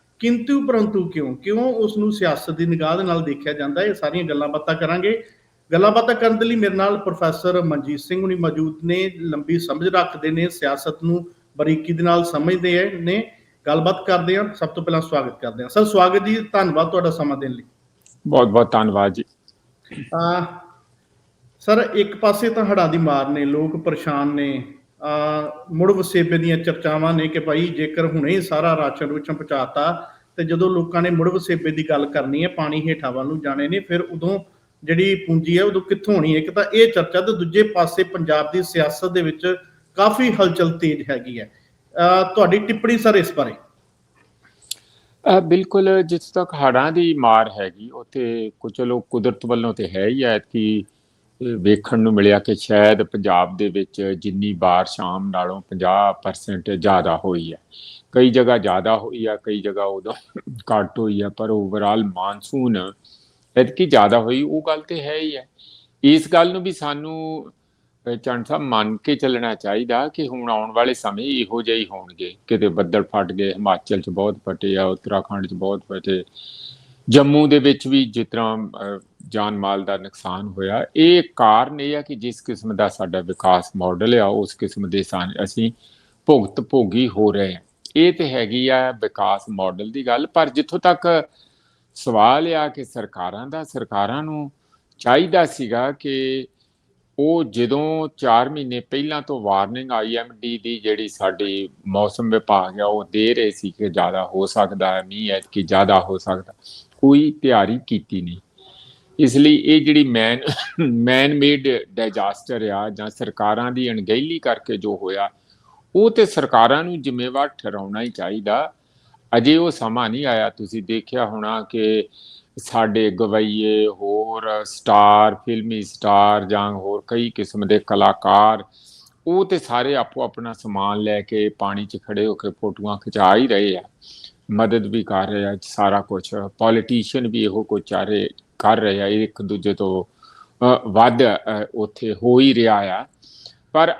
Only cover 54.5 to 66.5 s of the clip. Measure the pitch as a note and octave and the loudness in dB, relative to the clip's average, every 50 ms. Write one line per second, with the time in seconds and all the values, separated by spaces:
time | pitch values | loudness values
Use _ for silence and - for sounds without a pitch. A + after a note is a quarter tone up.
54.5 | G2 E2+ F#2 F2+ F2 F2+ - - - - F#2+ F2+ F#2 F#2+ G2 G2 F#2 F2+ F2+ F2+ | -2 0 2 4 4 4 2 -2 -6 -8 -8 -6 -6 -6 -6 -4 -4 -4 -4 -4
55.5 | F#2+ G2 - - F#2+ F2+ F#2 F2+ F#2+ G2+ G2+ G2+ F#2 - - G2 F#2 - - - | -6 -10 -12 -12 -8 -2 0 2 2 4 4 2 0 -2 -6 -10 -10 -8 -8 -8
56.5 | G2 F2+ - G#2 G2 F2 E2 G2+ F#2+ F2+ - F2+ E2 D#2 - F#2+ F2+ E2+ D#2+ E2+ | -8 -6 -4 -4 -4 0 2 2 2 4 2 0 -2 -2 -2 -2 -4 -4 -4 -8
57.5 | D#2+ - _ _ - - - - - - _ _ - B2+ B2+ B2+ A2+ B2+ A#2+ B2+ | -12 -14 _ _ -20 -20 -20 -20 -20 -20 _ _ 4 4 4 6 6 4 4 4
58.5 | B2 A2+ F#2+ G2+ F2+ F#2+ F2+ A2 A2+ G#2 G#2 A#2 - A#2 A2 A2 G#2+ G#2 - A2 | 4 2 2 0 -2 0 2 0 0 0 -2 -8 -8 -6 -4 -4 -6 -6 -6 -6
59.5 | G#2 G#2 F#2 G#2 F#2+ G2+ G2+ G2 G2 F#2+ F#2 A2 - - _ _ - G#3 - - | -6 -4 -4 -6 -4 -4 -4 -4 -4 -6 -8 -10 -12 -12 _ _ -18 -16 -16 -16
60.5 | B2+ A2+ - - A2 G#2+ F#2+ F2 - A#2+ A2+ G#2+ G#2 G2+ G2+ G2+ - - A2+ A2 | -16 -14 -4 0 0 0 0 -2 -4 -4 -2 -2 -2 -2 -4 -6 -6 -6 -4 -2
61.5 | A2 G#2 G2+ F#2+ G2+ G#2 G#2 G2+ G#2+ A2+ G#2+ G2+ F2+ F2 F#2+ G2+ G#2 G2+ - - | -2 -2 -2 -2 -4 -2 0 2 2 0 0 -2 -4 -4 -6 -6 -6 -8 -12 -8
62.5 | C#3+ C3+ B2+ A#2+ A2 F#2 F2+ G2 - _ _ _ _ _ _ _ _ _ _ _ | -6 -2 -2 0 -2 -2 -4 -8 -12 _ _ _ _ _ _ _ _ _ _ _
63.5 | - B2 B2+ - - - F#3 D3+ C#3 A2+ G2+ G2+ A#2 A#2 A2 A#2 B2+ C3+ D3 D3+ | 2 2 2 2 2 -2 0 4 6 6 6 6 6 4 2 2 -2 -2 -2 -2
64.5 | D#3 D#3 D3+ D#3+ D#3 D#3 D#3 - E3+ D#3+ C#3+ D3 D3+ D#3 D#3 D#3 D3 C3 - _ | -4 -4 -2 -4 -4 -4 -6 -10 -10 -8 -8 -6 -6 -6 -6 -6 -8 -10 -14 _
65.5 | _ _ - - - _ _ _ _ - - C#3 D#3 D#3 D#3 - F3+ E3 E3+ F3+ | _ _ -20 -20 -20 _ _ _ _ 2 6 6 6 6 4 4 4 6 6 4